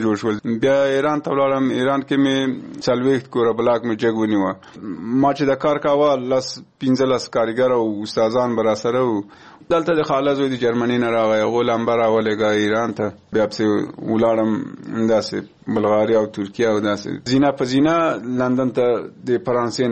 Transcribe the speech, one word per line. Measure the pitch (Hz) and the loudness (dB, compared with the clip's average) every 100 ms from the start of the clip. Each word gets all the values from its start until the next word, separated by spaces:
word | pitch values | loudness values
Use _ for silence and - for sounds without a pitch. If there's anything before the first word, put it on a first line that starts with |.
جوړ | 110 104 | 0 0
شول. | 117 107 110 117 | -2 -4 -4 -2
بیا | 135 139 139 | 2 2 2
ایران | 135 147 151 | 0 0 -2
ته | 151 | -2
ولاړم. | 139 135 135 131 120 | 0 0 0 0 0
ایران | 131 139 135 | 0 -2 -2
کې | 139 | 0
مې | 139 135 135 123 - - | 2 0 -2 -6 -10 -6
څلوېښت | - 123 127 135 127 | -2 0 2 0 -2
کوره | 123 117 110 | 0 0 2
بلاک | 120 117 | 0 0
مې | 120 107 | -2 0
جګ | 113 110 | 0 0
ونیوه. | 110 104 95 95 - 87 101 80 101 127 | 0 0 0 -4 -12 -16 -12 -10 -2 0
ما | 139 | 2
چې | 143 139 | 2 0
د | 131 | 0
کار | 156 147 147 | 0 0 0
کاوه، | 143 147 135 | 2 2 0
لس، | 123 131 127 - - _ | 0 -2 -2 -10 -20 _
پنځلس | 131 127 131 123 - 127 | 0 2 2 0 -2 -2
کاریګر | 113 113 127 123 | -2 0 2 2
او | 113 104 | 0 -2
استادان | 107 - 110 120 123 113 | -4 0 0 2 0 0
به | |
راسره | 113 107 120 123 | 0 0 -2 0
وو. | 127 104 101 - - - - | 0 -2 -4 -14 -20 -20 -2
دلته | 170 165 165 | -2 0 0
د | 151 | 0
خاله | 139 143 | 0 0
زوی | 139 139 | 0 -2
د | 127 | 0
جرمني | 120 117 120 123 | 0 0 0 0
نه | 120 | 2
راغی، | 117 110 110 | 2 2 2
هغو | 107 117 | 2 2
لمبه | 120 113 117 117 | 2 0 2 2
راولېږه | 113 113 110 107 107 107 | 4 2 2 2 2 2
ایران | 104 107 117 | 2 0 0
ته. | 101 104 98 _ | -2 -4 -6 _
بیا | 110 104 | 0 0
پسې | - 107 101 104 - - | 0 0 0 -4 -8 -4
ولاړم | 113 113 113 110 107 - - 107 110 113 | 0 2 2 0 -2 -4 -12 -10 -2 0
داسې | 110 101 98 98 _ - | 2 0 -6 -10 _ -4
بلغاریا | 110 104 107 107 113 | 0 2 2 4 2
او | 107 | 0
ترکیه | 107 98 - 117 | -4 -6 -2 0
او | 107 | 2
داسې. | 104 104 - 92 113 | 0 -2 -6 -8 0
زینه | 131 143 139 | 2 2 2
په | |
زینه | 127 135 151 165 165 117 117 123 | -2 2 2 2 0 -4 -6 -2
لندن | 127 127 131 113 | 0 0 0 0
ته | 123 113 80 - 127 | 0 0 -4 -10 -4
د | 120 - | -2 0
فرانسې | 120 120 110 123 | -2 -2 -2 -2